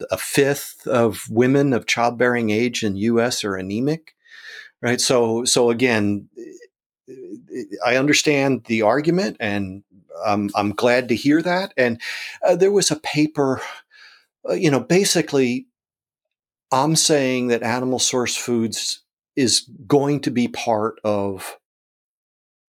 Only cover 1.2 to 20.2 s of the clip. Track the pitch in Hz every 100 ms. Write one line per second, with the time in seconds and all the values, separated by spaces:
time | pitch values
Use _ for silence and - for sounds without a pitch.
1.2 | - 110 127 139 143 117 - - 120 120
2.2 | 123 120 113 107 123 117 110 98 110 117
3.2 | 117 - 107 95 95 107 135 160 - _
4.2 | _ - - - - _ 120 120 - 127
5.2 | 113 113 127 135 120 117 127 110 104 101
6.2 | - - 82 - - _ _ _ - 120
7.2 | 90 110 - 120 101 92 120 127 143 147
8.2 | 156 143 139 123 - 113 104 131 151 175
9.2 | 208 - 110 101 95 95 - 98 _ 80
10.2 | 107 104 101 107 101 101 120 123 123 113
11.2 | 143 151 170 180 190 - 123 117 - -
12.2 | - - - 180 190 202 - 151 - 151
13.2 | 151 151 135 127 - - _ _ - _
14.2 | _ _ - 180 170 135 113 175 202 175
15.2 | - 139 127 123 - _ _ _ _ _
16.2 | _ _ _ _ _ 131 147 156 - 151
17.2 | 131 127 123 117 117 123 127 123 - 127
18.2 | 117 - - 120 113 - - - _ _
19.2 | _ - 120 - - - 120 143 139 143